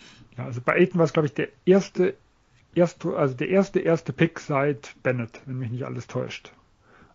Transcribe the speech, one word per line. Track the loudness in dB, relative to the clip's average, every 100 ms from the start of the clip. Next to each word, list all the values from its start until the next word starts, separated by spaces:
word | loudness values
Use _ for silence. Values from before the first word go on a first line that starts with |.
| -20 -20 -20 -12
Ja, | -10
also | -6
bei | 0 4
Ayton | 4 4
war's, | 2
glaub | 2
ich, | 0
der | -2 -6 -2
erste, | 4 4 4 -2 -2 -2 _ _ _ _ _
erste, | 0 0 0 -4 0
also | 0
der | 0 0
erste, | 2 2 0
erste | 0 0 0
Pick | 0 0 0
seit | -4 0 0 -2 -8 -6
Bennett, | -4 -2 -6 -12 -12
wenn | -8
mich | -6
nicht | -8
alles | -8 -10 -8
täuscht. | -8 -8 -10 -18 _ _ _ _ _ -20